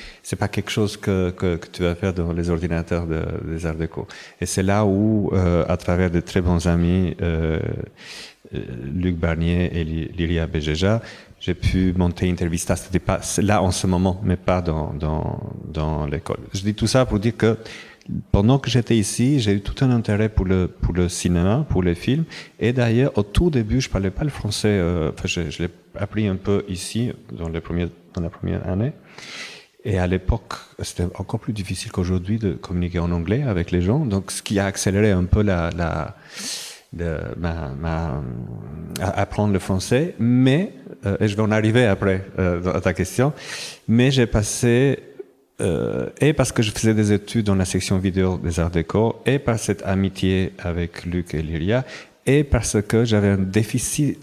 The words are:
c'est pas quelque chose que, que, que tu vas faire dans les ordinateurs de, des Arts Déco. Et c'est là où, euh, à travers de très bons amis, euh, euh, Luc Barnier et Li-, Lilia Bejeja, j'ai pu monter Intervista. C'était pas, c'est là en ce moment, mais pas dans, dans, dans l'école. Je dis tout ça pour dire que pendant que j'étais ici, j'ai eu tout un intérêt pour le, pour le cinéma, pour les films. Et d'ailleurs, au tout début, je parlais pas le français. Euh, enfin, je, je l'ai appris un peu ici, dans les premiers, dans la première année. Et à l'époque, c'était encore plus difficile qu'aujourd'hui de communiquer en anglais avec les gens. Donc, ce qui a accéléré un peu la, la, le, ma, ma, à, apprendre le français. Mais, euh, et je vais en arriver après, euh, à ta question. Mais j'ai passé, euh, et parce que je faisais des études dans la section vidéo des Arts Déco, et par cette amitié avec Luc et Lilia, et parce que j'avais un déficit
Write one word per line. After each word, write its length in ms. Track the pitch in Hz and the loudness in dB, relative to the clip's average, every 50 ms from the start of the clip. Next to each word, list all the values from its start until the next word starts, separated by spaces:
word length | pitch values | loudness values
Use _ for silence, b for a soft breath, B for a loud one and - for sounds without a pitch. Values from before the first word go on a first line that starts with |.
| B B B B | B B B B
c'est 140 | B - - | B -8 -4
pas 120 | - 107 101 | -4 -4 -2
quelque 220 | - 104 - - | -2 -4 -6 -4
chose 280 | - 113 104 98 - - | -2 0 0 0 -2 -4
que, 320 | - 104 95 92 90 90 | -2 0 0 2 0 0
que, 260 | 90 - 95 90 87 | -2 -2 -2 0 0
que 100 | 82 - - | -2 -6 -10
tu 140 | - - | -6 -2
vas 120 | 87 85 85 | 0 0 0
faire 180 | - 101 95 | 0 -2 -2
dans 220 | 87 90 82 85 82 | -2 -2 -2 -2 -2
les 160 | 87 85 87 | -2 0 0
ordinateurs 560 | 85 80 90 82 82 82 82 - 90 85 85 | 0 0 0 -2 -2 -2 -2 -2 -2 -2 -2
de, 180 | 80 80 80 85 87 85 - | -2 -2 -2 -2 -4 -6 -6
des 220 | 71 80 80 82 87 | -6 -6 -6 -4 -4
Arts 120 | 80 80 | -4 -4
Déco. 300 | 80 80 - - - - - B B B B B B | -4 -4 -6 -6 -8 -10 -10 B B B B B B
Et 60 | 90 | -6
c'est 180 | - - 98 | -4 -2 0
là 220 | 95 98 98 107 107 | 2 2 4 4 4
où, 460 | 98 95 101 107 110 110 104 98 - | 4 4 4 4 4 2 2 2 2
euh, 320 | - 95 90 87 87 85 - | 2 2 4 4 4 4 2
à 120 | - 90 - | 2 0 0
travers 320 | - 92 87 90 92 90 | 0 0 2 2 2 2
de 100 | 85 87 | 2 0
très 220 | - - - 95 | 0 0 0 0
bons 240 | 87 90 87 82 80 | 2 2 2 2 4
amis, 500 | 87 85 85 85 85 90 92 92 82 - - | 2 4 4 4 4 4 2 2 0 -2 -2
euh, 360 | 85 85 80 80 82 80 80 80 - - - - - - - B B B B B B B B B - - - | -2 -2 0 0 0 0 0 0 -2 -4 -4 -6 -8 -12 -14 B B B B B B B B B -16 -12 -10
euh, 60 | 62 - - 64 60 64 69 | -10 -8 -8 -10 -10 -8 -6
Luc 240 | 73 90 90 90 87 | -4 -2 0 0 0
Barnier 540 | 82 85 82 80 82 85 85 87 90 90 - 73 87 | 2 2 0 2 2 2 2 4 2 2 2 0 -2
et 40 | 80 | -2
Li-, 260 | 78 80 80 80 - - | -2 -2 -4 -4 -4 -2
Lilia 320 | 90 85 82 87 82 82 | -2 0 0 2 0 0
Bejeja, 540 | 80 82 78 73 76 76 80 95 101 113 117 B B B B B B B - | 0 -2 -2 -2 0 0 2 2 2 2 0 B B B B B B B -8
j'ai 140 | - 95 85 | -6 -6 -4
pu 400 | - - - - 92 92 92 87 | -2 0 0 2 2 2 2 2
monter 340 | 92 90 87 85 - 92 90 | 2 2 0 0 0 0 0
Intervista. 460 | 87 - 90 82 82 82 - - 82 | 0 0 -2 -2 -2 -2 -2 -2 -4
C'était 220 | - - - 95 85 | -4 -2 -2 -2 -2
pas, 240 | - - 85 - | 0 0 -2 -2
c'est 180 | - - - - | -2 -4 -2 0
là 220 | 113 104 104 95 | 2 2 4 4
en 80 | 95 92 | 2 2
ce 160 | 92 - - | 0 0 0
moment, 340 | 92 90 87 95 92 90 98 | 2 2 2 2 2 0 0
mais 140 | 104 92 90 | 0 0 -2
pas 240 | - - 95 90 90 | 0 0 0 0 0
dans, 320 | 85 82 78 78 76 - | 0 0 -2 -2 -2 -4
dans, 480 | - 76 78 76 78 78 78 - - - - - - - - 76 | -4 -4 -2 -2 -2 -2 -2 -4 -4 -6 -8 -10 -12 -12 -12 -8
dans 320 | 78 80 78 78 76 73 76 | -6 -4 -2 -2 -2 -2 -2
l'école. 360 | 71 76 80 - - - - - - | -2 -4 -4 -4 -6 -6 -6 -8 -8
Je 80 | - 98 | -8 -4
dis 140 | 98 107 101 | -2 -2 -2
tout 120 | - 117 | 0 0
ça 200 | 107 - 131 123 | 2 4 2 2
pour 120 | - 107 101 | 2 0 0
dire 160 | 98 120 - | 0 -2 0
que 220 | - 110 113 110 - B B B B B B B B B - - - - - | 2 2 2 2 0 B B B B B B B B B -8 -8 -8 -4 0
pendant 260 | - 101 101 117 135 135 | 2 4 4 4 4 4
que 100 | - 123 | 2 0
j'étais 280 | 117 123 113 - 117 | 0 0 2 2 2
ici, 420 | 113 98 - - - 120 135 151 135 | 2 2 0 0 0 2 2 2 2
j'ai 140 | 104 104 | 2 2
eu 80 | 101 101 | 0 0
tout 240 | - - - - 139 | -2 -4 -2 0 2
un 60 | 127 | 2
intérêt 380 | 123 117 107 - 104 101 110 110 | 2 2 2 0 0 2 0 0
pour 160 | - - 95 | 0 0 2
le, 220 | 92 95 92 90 | 2 2 2 2
pour 260 | 80 - - - 82 | 0 -2 -4 -4 -2
le 160 | 85 90 87 85 | 0 2 0 0
cinéma, 560 | - - - 87 87 85 87 95 110 151 147 - | 0 0 0 2 2 4 4 4 2 2 0 0
pour 160 | - 92 90 | 0 2 2
les 100 | 87 85 | 2 0
films. 300 | - - 123 131 165 160 - B B B B B B | 0 0 0 0 0 0 -4 B B B B B B
Et 140 | - 117 | -2 0
d'ailleurs, 440 | 131 127 120 117 113 120 135 - - | 2 2 2 2 4 4 2 2 2
au 60 | 104 | 0
tout 260 | 101 - - - 175 175 | -2 0 2 2 2 4
début, 320 | 147 120 110 107 120 131 | 2 2 0 0 0 0
je 80 | 131 - | 0 0
parlais 220 | - 95 98 92 | -2 -2 -2 -2
pas 140 | - - 156 | -2 -2 -4
le 60 | 143 | -4
français. 380 | - - - 104 - - - 107 | -4 -4 -6 -6 -2 0 2 2
Euh, 420 | 104 95 85 85 87 82 80 69 | 4 4 2 2 2 0 0 -2
enfin, 160 | - - - 87 | -4 -4 -4 -4
je, 220 | - 87 82 73 | -4 -4 -4 -4
je 120 | - - | -4 -4
l'ai 60 | 85 85 - - _ _ - | -6 -6 -6 -10 _ _ -10
appris 300 | - 104 - 95 107 107 | -8 -8 -4 -2 0 0
un 80 | 98 95 | 0 0
peu 300 | 92 - 104 101 98 - - | -2 0 0 0 0 0 -2
ici, 440 | 90 87 - - - 110 123 104 - - - - | -6 -8 -8 -6 -4 -2 -2 -4 -4 -8 -12 -14
dans 160 | - - 85 82 | -10 -8 -6 -6
les 120 | 80 82 | -6 -6
premiers, 280 | - - 85 87 87 - - - - - - | -6 -4 -2 -2 -2 -4 -6 -10 -18 -12 -8
dans 60 | 90 | -6
la 80 | 85 80 | -6 -6
première 400 | - - 92 90 87 92 - 92 | -6 -6 -6 -4 -4 -4 -4 -4
année. 240 | 92 98 117 151 - - B B B B B B B B B B B B B B B _ - | -2 -2 -2 -2 -4 -8 B B B B B B B B B B B B B B B _ -4
Et 140 | 120 98 90 | -2 0 0
à 80 | 90 | 2
l'époque, 480 | 87 95 92 - - 120 - - - - - - - - - | 2 0 0 0 0 -2 -2 -2 -8 -14 -14 -16 -16 -12 -12
c'était 260 | 92 - - - 87 90 - | -10 -8 -4 -4 -4 -4 -4
encore 240 | - 95 - - - | -6 -8 -6 -6 -6
plus 120 | - - | -6 -6
difficile 380 | 107 104 90 - 92 - - - | -6 -6 -6 -6 -6 -8 -8 -6
qu'aujourd'hui 480 | - 95 87 90 92 90 87 98 110 113 | -4 -2 0 0 0 -2 0 -2 -2 0
de 140 | 110 92 | 0 -2
communiquer 460 | - - - - 87 87 90 87 87 87 | -2 -4 -6 -4 -2 -2 -2 0 0 -2
en 120 | 85 85 | 0 0
anglais 320 | 85 85 82 90 107 139 | 0 0 0 0 0 0
avec 280 | 147 123 95 85 85 - | 0 0 0 0 0 0
les 120 | 87 87 | 0 2
gens. 220 | 87 95 120 156 156 | 2 2 2 2 0
Donc, 260 | 113 95 95 92 - | 0 0 -2 -2 -4
ce 120 | - - | -8 -8
qui 160 | - - 104 98 | -4 -2 0 0
a 80 | 98 | 0
accéléré 440 | 98 95 - - 104 95 101 107 107 | 0 -2 -2 0 0 2 4 4 4
un 120 | 95 90 90 | 4 4 2
peu 180 | 87 - 107 | 2 2 2
la, 280 | 104 101 90 85 82 85 | 4 4 2 2 0 -2
la, 460 | 82 87 85 82 85 80 73 - - B B B B B B B B B B B B B B B - | -2 -2 -2 -2 -2 -4 -4 -6 -10 B B B B B B B B B B B B B B B -8
le, 220 | 85 85 82 78 - - - 58 | -6 -4 -4 -4 -4 -6 -8 -6
ma, 320 | - 85 85 82 82 76 65 | -4 -4 -4 -4 -4 -6 -8
ma, 520 | 67 69 82 82 80 80 82 78 65 73 67 62 58 60 57 52 58 52 52 64 76 80 82 - - - | -6 -4 -4 -2 -2 -2 -2 -2 -4 -4 -6 -6 -8 -8 -10 -10 -10 -12 -12 -12 -12 -12 -12 -10 -6 -4
à, 200 | 95 98 - 101 | -2 -2 0 0
apprendre 320 | 98 - - 107 104 107 | -2 -2 0 0 2 2
le 80 | 98 92 | 2 0
français. 560 | - - 95 92 - - 120 131 165 185 - - | 0 0 0 0 0 2 2 2 2 0 -2 0
Mais, 560 | 113 120 123 127 131 131 135 165 202 - - - - - - - - | 2 4 4 6 6 6 4 4 2 -2 -6 -12 -18 -20 -12 -6 -4
euh, 100 | 101 98 - | -2 0 2
et 80 | 110 107 | 2 2
je 80 | 98 | 2
vais 60 | 107 | 2
en 100 | 110 104 | 2 2
arriver 340 | 107 110 107 110 107 123 127 | 4 4 4 4 6 6 6
après, 400 | 101 98 - 101 95 92 95 95 - - 92 | 6 4 4 2 2 2 0 -2 -4 -2 0
euh, 340 | 95 90 90 87 90 92 - | 0 0 0 0 0 0 0
à 60 | 92 | 0
ta 140 | - 95 90 | 0 0 0
question. 380 | - 87 - - - 127 151 156 B B B B B B B B B B - | 0 -2 -2 0 0 0 0 0 B B B B B B B B B B 2
Mais 240 | 113 120 123 139 | 4 4 4 4
j'ai 140 | 135 131 117 | 4 4 2
passé, 720 | - - 110 104 - - - 123 120 117 123 139 139 - - - - - - - _ _ _ _ _ _ - | 2 2 0 0 0 -2 2 2 4 4 6 4 4 2 0 -6 -12 -18 -18 -20 _ _ _ _ _ _ -2
euh, 500 | 110 95 80 58 58 53 52 65 60 - - - | 0 0 0 0 0 -2 -2 -4 -4 -6 -2 0
et 120 | 135 151 | 2 2
parce 200 | 151 - 127 - | 4 2 0 0
que 100 | - - | 2 0
je 80 | 110 104 | 0 0
faisais 240 | - - 110 110 110 | 0 0 2 2 4
des 180 | 107 107 101 | 4 4 4
études 340 | 104 98 - - - 117 104 | 2 2 0 -2 -2 0 2
dans 100 | 101 98 | 2 2
la 80 | 95 92 | 2 2
section 340 | - - 92 - - 101 92 | 2 0 -2 0 0 0 2
vidéo 400 | 95 95 87 95 92 92 90 - | 2 2 2 2 2 2 0 -2
des 220 | - 87 80 85 | -2 -2 0 0
Arts 100 | 82 85 | 0 0
Déco, 460 | - 85 80 - - 104 113 113 - - - | 0 0 0 0 2 2 2 2 0 -2 0
et 140 | 120 135 135 | 0 0 0
par 180 | - 120 113 110 | 0 0 -2 0
cette 240 | - - 98 - - | 0 -2 -2 -2 -2
amitié 680 | 98 95 95 98 92 - - 95 92 95 92 95 - - - | -2 0 2 0 0 0 0 0 2 2 2 0 -2 -4 -6
avec 440 | - 87 82 87 85 82 - - - | -6 -4 -2 -2 -4 -4 -6 -8 -8
Luc 300 | 87 87 90 85 - - | -4 -4 -4 -4 -4 -4
et 80 | 78 | -4
Lilia, 420 | 78 76 82 76 82 98 117 131 131 B B B B B B B - | -4 -2 -4 -2 0 2 2 0 0 B B B B B B B 0
et 200 | 127 135 147 147 | 4 4 4 4
parce 360 | - - 117 - - - 107 | 2 0 0 0 2 0 0
que 240 | 101 - 113 113 120 | 2 2 2 2 4
j'avais 260 | 113 107 104 101 98 | 4 4 4 4 4
un 80 | 98 95 | 4 2
déficit 840 | 95 95 95 107 110 - - 120 - - - 147 147 135 - - | 2 2 2 0 0 0 -2 -4 -4 -2 -2 0 0 0 -2 -4